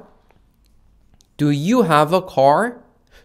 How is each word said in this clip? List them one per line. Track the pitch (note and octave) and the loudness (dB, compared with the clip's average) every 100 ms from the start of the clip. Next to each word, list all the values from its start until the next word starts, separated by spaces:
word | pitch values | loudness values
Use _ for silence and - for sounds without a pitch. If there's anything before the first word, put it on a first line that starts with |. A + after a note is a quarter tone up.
| - _ _ _ _ _ _ _ _ _ _ _ _ - | -18 _ _ _ _ _ _ _ _ _ _ _ _ -6
Do | D3 | -4
you | C#3+ D#3+ A3 | -2 -2 0
have | D#3+ D3+ D3+ | 2 2 2
a | F#3 F#3 | -2 -2
car? | - C3+ D3+ A#3 A#3+ _ _ _ _ | 0 2 2 -2 -8 _ _ _ _